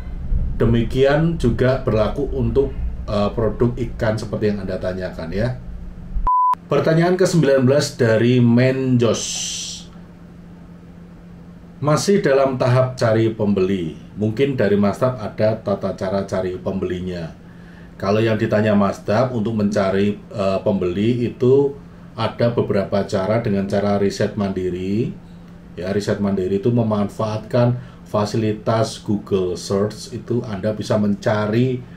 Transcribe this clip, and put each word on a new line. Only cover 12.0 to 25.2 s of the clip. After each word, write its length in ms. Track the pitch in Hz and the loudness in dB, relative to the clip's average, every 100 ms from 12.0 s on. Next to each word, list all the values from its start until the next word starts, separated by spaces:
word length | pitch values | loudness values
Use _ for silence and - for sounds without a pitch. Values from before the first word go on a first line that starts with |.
| - 202 | 4 4
dalam 400 | 151 135 135 127 | 4 4 4 2
tahap 400 | 127 127 127 - | 4 4 2 2
cari 320 | 117 110 113 | 2 4 2
pembeli. 640 | 107 104 98 92 98 82 76 - 90 | 2 0 2 2 0 -2 -8 -12 -4
Mungkin 400 | 107 107 139 123 | -2 0 0 2
dari 160 | 101 | 2
Mas 240 | 101 101 95 | 4 2 2
Dap 160 | - - | -2 -2
ada 420 | 98 - 107 110 | -6 0 0 0
tata 320 | - 98 98 | -2 -2 -4
cara 320 | 87 95 98 90 | -4 -2 -2 -2
cari 320 | 98 92 90 | -2 -2 -4
pembelinya. 720 | 101 95 92 90 90 87 82 - - - - - - | -4 -4 -4 -4 -6 -6 -10 -12 -20 -20 -20 -20 -20
Kalau 240 | - 98 107 | -4 0 2
yang 160 | 113 | 2
ditanya 400 | 107 104 107 110 | 2 2 2 4
Mas 240 | 101 98 - - | 4 2 0 -2
Dap 240 | 104 127 | 0 0
untuk 240 | 120 104 | -2 -2
mencari, 640 | 110 101 104 95 98 104 101 | 0 0 2 0 2 0 -2
eh, 400 | - - 95 95 107 | -8 -4 -2 0 0
pembeli 640 | 95 90 90 110 123 117 | 0 0 0 0 0 -2
itu 480 | - 127 135 139 - - - - - | 0 4 6 4 -2 -14 -20 -14 -4
ada 320 | 110 - 120 | -4 0 0
beberapa 560 | 113 101 98 95 101 | 2 0 0 0 -2
cara, 400 | 95 101 95 107 | 0 -2 0 0
dengan 240 | 107 98 98 | 0 0 0
cara 320 | 101 101 101 | 0 0 2
riset 400 | 101 - 104 107 | 0 0 -2 0
mandiri. 720 | 98 92 92 87 92 104 151 - | -2 -2 -4 -2 -2 -2 -2 -6